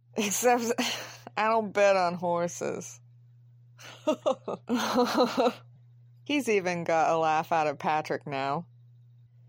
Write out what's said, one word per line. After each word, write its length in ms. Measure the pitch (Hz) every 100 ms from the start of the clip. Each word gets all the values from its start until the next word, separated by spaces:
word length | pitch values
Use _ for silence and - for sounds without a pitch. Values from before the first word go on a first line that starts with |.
| _ -
Except, 480 | 208 - 247 240 233 240 240 -
<laughs> 320 | - - - -
I 100 | 214
don't 260 | 226 208
bet 220 | 190 202 190
on 180 | 175
horses. 840 | 175 175 170 175 - 139 - - - - - - - - - - - - -
<laughs> 60 | - - 302 269 - - - 233 220 240 240 - 240 - 240 - - - - - - -
He's 240 | - 294 226
even 360 | 208 180 175
got 260 | 170 165 156
a 60 | 165
laugh 360 | 160 156 156
out 160 | 165 151
of 100 | 147
Patrick 480 | 185 156 156 139 -
now. 400 | 139 139 147 170 - - - - - - -